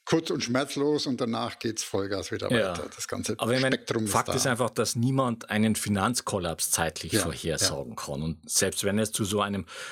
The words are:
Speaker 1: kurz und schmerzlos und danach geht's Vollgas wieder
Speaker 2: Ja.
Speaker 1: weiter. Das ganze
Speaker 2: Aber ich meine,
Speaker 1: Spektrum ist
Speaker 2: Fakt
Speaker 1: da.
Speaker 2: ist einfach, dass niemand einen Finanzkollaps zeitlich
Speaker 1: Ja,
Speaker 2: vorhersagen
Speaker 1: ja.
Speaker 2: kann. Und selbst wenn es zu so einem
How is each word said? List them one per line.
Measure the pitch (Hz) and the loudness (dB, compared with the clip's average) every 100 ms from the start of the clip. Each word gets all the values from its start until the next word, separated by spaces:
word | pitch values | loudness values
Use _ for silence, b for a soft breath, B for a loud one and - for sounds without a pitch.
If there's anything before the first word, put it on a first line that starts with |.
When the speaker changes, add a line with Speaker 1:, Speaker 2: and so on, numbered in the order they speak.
Speaker 1:
kurz | - 165 165 | 0 2 2
und | 156 | -2
schmerzlos | 117 127 143 143 143 151 151 | 2 0 0 2 2 2 0
und | 120 | 0
danach | 120 117 117 - | 0 0 -4 -4
geht's | 117 110 | -4 -4
Vollgas | - 98 98 98 92 | -2 -2 -2 -4 -4
wieder | 95 104 | -4 2
Speaker 2:
Ja. | 117 95 | 2 2
Speaker 1:
weiter. | 85 - | -2 -8
Das | - - | -8 -6
ganze | 101 110 110 | -4 -4 0
Speaker 2:
Aber | 110 131 | 2 4
ich | |
meine, | 131 - | 2 2
Speaker 1:
Spektrum | - 117 | 0 -2
ist | 107 | 2
Speaker 2:
Fakt | 113 - | 2 2
Speaker 1:
da. | |
Speaker 2:
ist | 131 139 | 2 2
einfach, | 120 117 | 2 0
dass | - 107 120 | 0 0 2
niemand | 123 135 127 113 - | 2 4 2 0 0
einen | 104 110 107 | 2 4 2
Finanzkollaps | - 101 95 - - 101 87 - - | 0 2 2 0 -2 -2 -2 -2 -2
zeitlich | - 82 - 82 | 0 0 -2 0
Speaker 1:
Ja, | 107 | 0
Speaker 2:
vorhersagen | 85 73 82 73 92 73 62 | 0 -2 -4 0 0 -2 -6
Speaker 1:
ja. | - | -8
Speaker 2:
kann. | - 69 | -6 -4
Und | 80 80 - | -4 -4 -2
selbst | - 98 - | 0 0 0
wenn | 101 104 | 0 2
es | 110 | 0
zu | - | -2
so | 98 104 | 0 0
einem | 101 98 82 B B | 0 -2 -6 B B